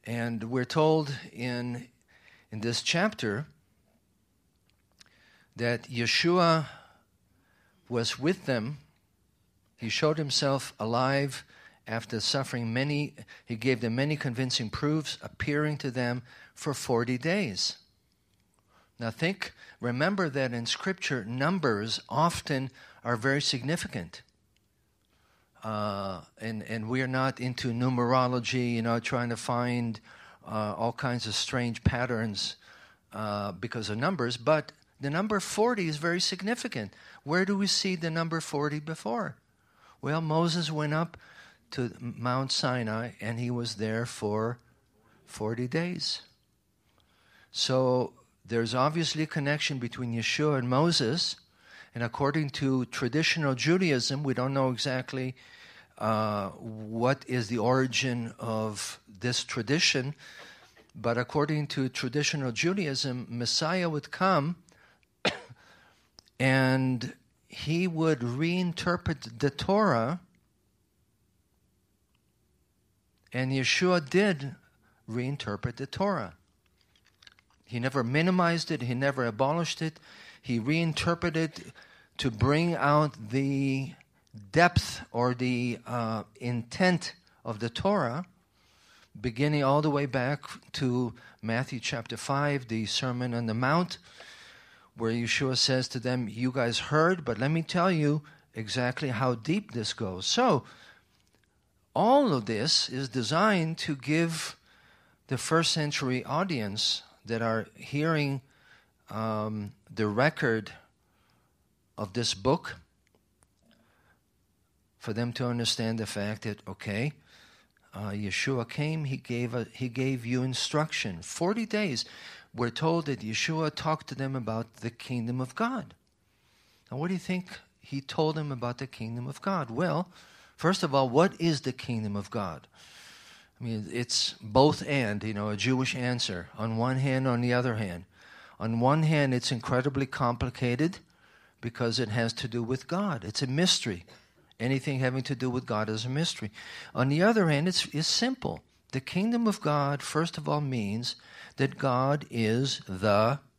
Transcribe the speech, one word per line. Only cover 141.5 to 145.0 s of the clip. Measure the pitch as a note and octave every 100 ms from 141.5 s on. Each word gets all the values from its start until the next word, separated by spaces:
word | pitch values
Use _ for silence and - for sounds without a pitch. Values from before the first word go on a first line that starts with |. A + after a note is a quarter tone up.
| _
because | A#2+ - A#2 A2+
it | A2+
has | A2 A#2
to | - B2
do | A#2+
with | A2+ C3 -
God. | F3 G3+ C#3
It's | G2 -
a | C3+
mystery. | C#3 F#3 - A#2+ F2+ - - _ _ _ _
Anything | A#2 C3+ C#3+
having | C3